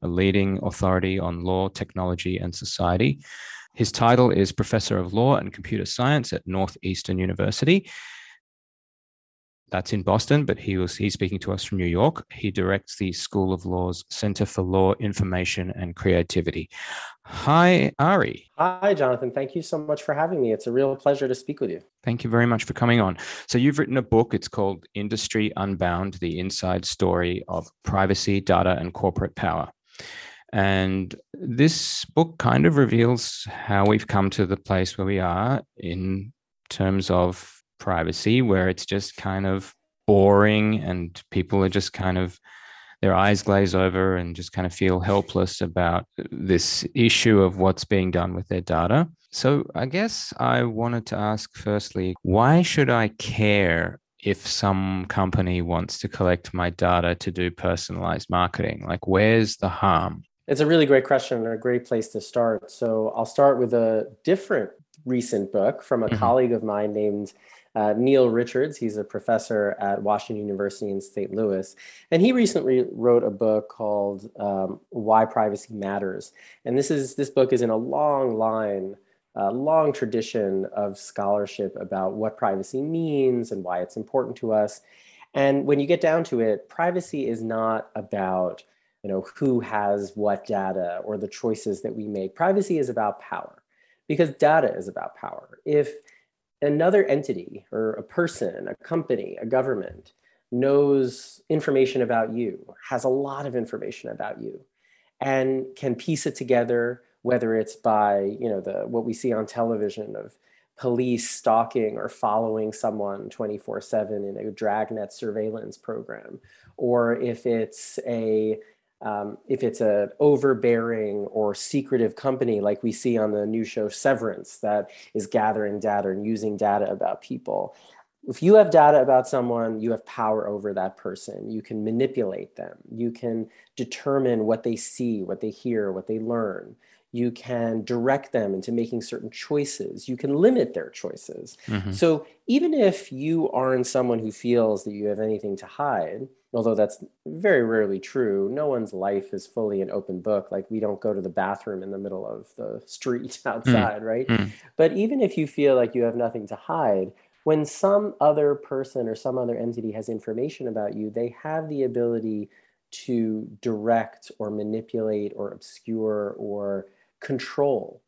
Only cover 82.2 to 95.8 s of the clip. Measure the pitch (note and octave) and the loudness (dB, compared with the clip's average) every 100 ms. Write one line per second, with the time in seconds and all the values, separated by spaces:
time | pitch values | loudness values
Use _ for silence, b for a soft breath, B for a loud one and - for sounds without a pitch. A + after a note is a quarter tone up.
82.2 | A2 - A2 G2 G2 C3 C#3+ E3 E3 D3 | -4 -2 -2 -2 -4 -6 -4 -2 -2 2
83.2 | C3 B2 A#2 G2+ F2 F2+ F2+ - G#2+ C3+ | 2 2 -2 -6 -4 -4 -6 -8 -4 -2
84.2 | A#2+ A#2+ A#2 A2 G#2 - b b b b | -2 -6 0 2 0 -4 b b b b
85.2 | b - C#3 C#3 C#3 C#3+ C#3 E3+ E3 E3 | b 0 2 2 2 0 2 2 2 2
86.2 | E3+ B2 A2+ G#2 - - E3+ F3+ F3 D3+ | 0 0 0 0 -4 -2 0 0 -4 -6
87.2 | B2 A2+ A2+ A2+ A2+ A2 - - F#2+ G#2 | -4 -4 -4 -2 0 -2 -4 -10 -6 -4
88.2 | F#2+ F#2 F2+ - - _ _ _ G2+ F#2+ | 0 0 -2 -4 -18 _ _ _ -6 -4
89.2 | F#2+ - C#3 B2 - G#2+ G2+ G2+ G2 G#2+ | -6 -2 0 0 0 -2 0 0 -2 -2
90.2 | G#2 G2 - G2+ F#2+ F#2 F2 F2 - G#2+ | -2 -2 -2 -4 -2 -2 -4 -6 -6 -6
91.2 | G2+ - A#2 A2 - G2 A2+ A2 G#2+ G#2 | -6 -6 -4 -4 -4 -6 -6 -8 -8 -6
92.2 | F#2+ - E3+ G3 G3 E3 B2+ A#2 G#2+ - | -6 -2 0 2 0 0 -2 -2 -2 -4
93.2 | - - - - _ _ _ _ _ D3+ | -10 -12 -12 -18 _ _ _ _ _ 0
94.2 | E3 C#3 D3 D#3 C3+ - F#2+ - - - | 0 4 4 4 2 -2 -8 -10 -10 -10
95.2 | - G1+ - - - D3 | -12 -12 -16 -14 0 2